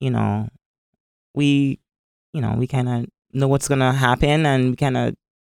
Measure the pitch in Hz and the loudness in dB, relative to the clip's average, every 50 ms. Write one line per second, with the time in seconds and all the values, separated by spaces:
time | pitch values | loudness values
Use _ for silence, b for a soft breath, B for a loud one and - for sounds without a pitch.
0 | 139 127 117 113 107 104 101 107 110 113 - _ _ _ _ _ _ _ _ _ | -4 -2 -2 0 0 -2 -2 -4 -4 -8 -10 _ _ _ _ _ _ _ _ _
1 | _ _ _ _ _ _ - 143 147 143 143 143 139 139 - - _ _ _ _ | _ _ _ _ _ _ -4 0 2 2 2 2 2 0 -4 -6 _ _ _ _
2 | _ _ _ _ _ _ - 151 117 110 - 120 127 - - 131 123 127 120 120 | _ _ _ _ _ _ -6 -4 -2 -2 -2 -2 -2 -2 -2 -2 -2 -2 -4 -4
3 | 120 - - _ _ _ - 135 139 135 139 135 - - 143 131 131 127 131 135 | -6 -8 -12 _ _ _ -4 -2 0 2 2 0 0 0 0 0 2 0 2 2
4 | 135 120 123 - 151 143 147 160 160 143 135 131 127 127 120 - 143 131 127 123 | 2 2 2 2 2 2 2 2 2 2 2 2 2 0 0 0 -2 -2 0 -2
5 | 120 113 - - _ _ _ _ _ _ | -2 -4 -4 -8 _ _ _ _ _ _